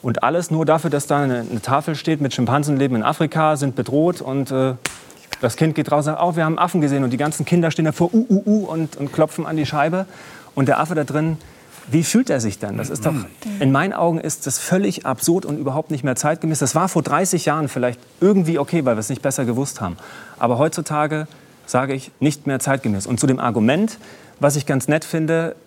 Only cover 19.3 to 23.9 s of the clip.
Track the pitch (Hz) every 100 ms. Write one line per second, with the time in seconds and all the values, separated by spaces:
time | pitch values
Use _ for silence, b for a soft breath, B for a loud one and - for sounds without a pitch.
19.3 | 139 123 120 139 - 95 87 B B B
20.3 | B 120 120 156 165 151 151 151 156 151
21.3 | B B B - 123 135 135 - _ 147
22.3 | 147 - 131 - 135 117 101 - 120 139
23.3 | 127 123 110 110 156 220